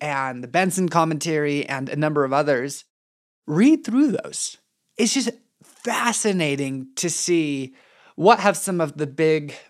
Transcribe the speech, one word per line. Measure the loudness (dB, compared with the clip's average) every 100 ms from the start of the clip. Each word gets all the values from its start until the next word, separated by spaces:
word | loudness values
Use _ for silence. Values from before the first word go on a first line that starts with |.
and | -6 -4 -6 -8
the | -4
Benson | 0 0 0 0
commentary | 2 2 0 -2 -2 0 -2
and | -4 -6 -4
a |
number | -2 0 0
of | 0
others. | 2 2 0 -2 -10 -16 _ _ _ _ _ -4
Read | 4 6 6
through | 2 2 2
those. | 0 -6 -10 -10 -12 _ _ _ -2
It's | 0
just | 0 -2 -6 _ _
fascinating | _ _ -6 -2 -2 0 0 0 0 0 -4 -6 -10 -6
to | -4
see | -4 0 2 2 -4 -8 -12 _ _ -20 2
what | 4 6
have | 4 0
some | -2 -2
of | -2 -2
the | -8
big | 0 2 2 -2 -14 -20